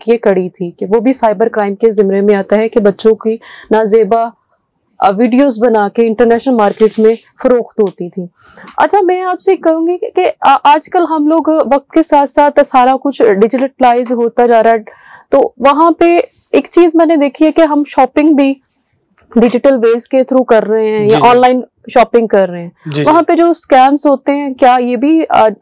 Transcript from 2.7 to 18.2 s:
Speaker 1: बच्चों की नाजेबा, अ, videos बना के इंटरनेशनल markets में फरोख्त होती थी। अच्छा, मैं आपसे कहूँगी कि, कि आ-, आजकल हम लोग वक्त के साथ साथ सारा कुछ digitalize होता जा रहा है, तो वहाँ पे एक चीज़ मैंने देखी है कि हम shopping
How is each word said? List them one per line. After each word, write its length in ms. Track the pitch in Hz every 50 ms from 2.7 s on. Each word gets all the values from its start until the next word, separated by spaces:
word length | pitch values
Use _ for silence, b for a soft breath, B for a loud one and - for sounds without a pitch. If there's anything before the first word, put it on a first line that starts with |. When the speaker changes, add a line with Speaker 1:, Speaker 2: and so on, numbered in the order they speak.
| - 233
Speaker 1:
बच्चों 360 | 202 202 196 - - 220 220
की 240 | 214 - 220 - - B B B B B B
नाजेबा, 640 | 220 220 220 208 208 226 214 190 226 226 226 233 220 _ _ _ _ _ _ _ _ _ _ _ _ -
अ, 80 | - 196
videos 520 | 196 196 247 233 233 247 285 285 226 214
बना 280 | 226 247 220 214 208 196
के 120 | - -
इंटरनेशनल 540 | 233 226 226 214 247 233 233 233 - 277 254
markets 440 | 226 208 202 196 - 220 214 - -
में 160 | 220 220 226
फरोख्त 680 | 220 - _ _ - - 254 254 240 220 - _ -
होती 280 | 214 190 - - 180 175
थी। 200 | - 190 180 175 B B B B B B B B B -
अच्छा, 220 | - 311 - 415
मैं 200 | 392 349 370 370
आपसे 340 | 370 370 370 359 - 381 381
कहूँगी 420 | - - 330 320 320 330 339 359 349
कि, 100 | - -
कि 180 | - 359 370 - - - -
आ-, 160 | 262 277 - -
आजकल 380 | 285 294 311 - - - 370 349
हम 240 | 302 320 311 294 302
लोग 220 | 320 330 277 320
वक्त 380 | 311 311 277 226 269 285 - _ -
के 100 | 320 311
साथ 240 | - 311 285 277 269
साथ 360 | - 311 294 294 285 294 285
सारा 320 | - - 262 247 254 269
कुछ 260 | 262 - 285 254 -
digitalize 880 | - 220 202 196 220 233 262 247 269 269 - - 262 247 240 247 254 233
होता 360 | 254 233 233 233 226 - 240 233
जा 140 | 233 226
रहा 120 | 220 226 226
है, 120 | 226 214 - B B B B B B B B
तो 220 | - 277 - - - -
वहाँ 340 | 233 277 285 285 330 339 320 -
पे 280 | 349 339 339 349 - - _ _ _ _ -
एक 140 | 277 269 -
चीज़ 240 | - 349 339 330 311
मैंने 220 | 330 330 302 339 302
देखी 280 | 285 285 277 - 311
है 60 | 311
कि 100 | 302 -
हम 220 | 330 294 294 294 294
shopping 540 | - - - 262 262 - 294